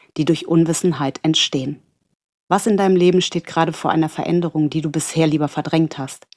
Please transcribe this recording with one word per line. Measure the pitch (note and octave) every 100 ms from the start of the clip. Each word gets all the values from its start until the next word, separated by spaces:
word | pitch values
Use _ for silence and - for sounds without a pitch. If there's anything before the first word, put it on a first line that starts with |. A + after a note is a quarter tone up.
| _ -
die | D3+
durch | D#3+ -
Unwissenheit | E3 E3 D#3+ F#3 C3+ C#3 -
entstehen. | D#3 D#3 - C#3+ C3 D3+ _ _ _ _ _ _ _
Was | G3 -
in | G3+
deinem | G3 F#3
Leben | F3+ F3+
steht | F3+ F3 -
gerade | - E3
vor | D#3 D#3
einer | D#3+ D#3
Veränderung, | - - E3+ E3+ D#3 D3+
die | D#3+
du | D#3
bisher | D3+ - D#3+ D#3+
lieber | D3+ D3
verdrängt | - - D#3+ D#3+ -
hast? | C3 - _